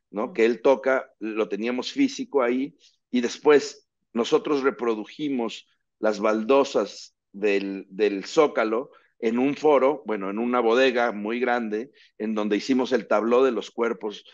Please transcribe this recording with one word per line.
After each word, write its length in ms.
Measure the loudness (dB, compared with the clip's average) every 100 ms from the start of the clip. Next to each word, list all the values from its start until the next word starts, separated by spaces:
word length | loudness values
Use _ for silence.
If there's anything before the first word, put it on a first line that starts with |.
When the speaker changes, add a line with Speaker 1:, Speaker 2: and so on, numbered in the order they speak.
| _
Speaker 1:
¿no? 160 | -8 -6
Speaker 2:
Mm. 60 |
Speaker 1:
Que 120 | 2 2
él 160 | 4
toca, 500 | 2 2 2 -2 -4 _
lo 300 | -8 -4 -4
teníamos 420 | -4 -4 -4 -6
físico 500 | 0 0 -2 -4 0
ahí, 360 | 0 0 -4 -10 _ _ _
y 80 | -2
después 720 | -2 0 4 6 4 -8 _ _ _
nosotros 500 | -6 0 0 0 0
reprodujimos 1040 | -2 -2 -2 -4 -8 -8 -4 -4 -4 -8 -18 _ _ _
las 220 | -2 0
baldosas 960 | 0 0 4 4 4 0 -2 -8 -20 _ _
del, 520 | -4 0 0 -2 -8 -10
del 340 | 0 0 0
Zócalo 680 | 0 2 2 2 -2 -2 -6 _ _ _
en 180 | -2 0
un 160 | 0 2
foro, 480 | 2 4 4 0 -4
bueno, 240 | -6 -4
en 100 | -4
una 220 | -2 0
bodega 500 | 2 4 4 2 -2
muy 300 | -2 -6 -2
grande, 500 | -2 -2 -2 -6 -8 _ _ -8
en 160 | -4
donde 220 | -2 0 0
hicimos 380 | 0 0 0
el 140 | -2 0
tabló 360 | 0 2 4
de 80 | 4
los 200 | 0 -6
cuerpos. 520 | -4 -4 -4 -8 -12 -18